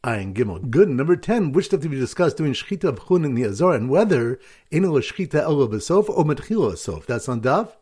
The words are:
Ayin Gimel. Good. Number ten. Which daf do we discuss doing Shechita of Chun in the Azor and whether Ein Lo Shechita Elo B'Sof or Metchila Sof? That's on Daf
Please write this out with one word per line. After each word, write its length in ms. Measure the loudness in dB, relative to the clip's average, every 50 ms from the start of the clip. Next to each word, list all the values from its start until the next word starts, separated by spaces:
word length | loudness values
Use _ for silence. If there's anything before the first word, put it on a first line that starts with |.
| -2
Ayin 280 | -4 -4 -4 -4 -6
Gimel. 380 | -2 -2 -2 -2 -2 -6 -6 0
Good. 180 | 4 4 4 4
Number 280 | 4 -2 2 2 0
ten. 340 | 0 2 -2 0 0 0 2
Which 200 | 0 0 0 0
daf 100 | -2 -2
do 80 | -2 -4
we 100 | -4 -4
discuss 360 | -4 -4 0 0 0 0 0
doing 180 | 0 -2 -2
Shechita 320 | -2 -4 -6 -6 -6 -2 -2
of 240 | -2 -2 -4 0 0
Chun 160 | 2 2 2
in 100 | 0 0
the 80 | 0
Azor 300 | -2 -2 0 2 2 2
and 180 | 2 2 0 2
whether 480 | 2 2 4 4 2 2 2 -2 -4 -8 -10 -20 -20 _ _ _
Ein 120 | 0 0 0
Lo 160 | 2 2 0
Shechita 400 | 0 -2 -6 -6 -6 -2 0 0
Elo 260 | 0 2 2 2 2
B'Sof 420 | 0 0 -6 -2 2 2 2 2 2
or 160 | 2 2 2
Metchila 540 | 2 0 -4 -4 -4 -2 0 0 0 -2 -4
Sof? 260 | -8 -10 -10 -8 -6
That's 240 | -6 -6 -4 -4 -4
on 120 | -6 -2
Daf 320 | 0 2 2 2 0 -4 -10 _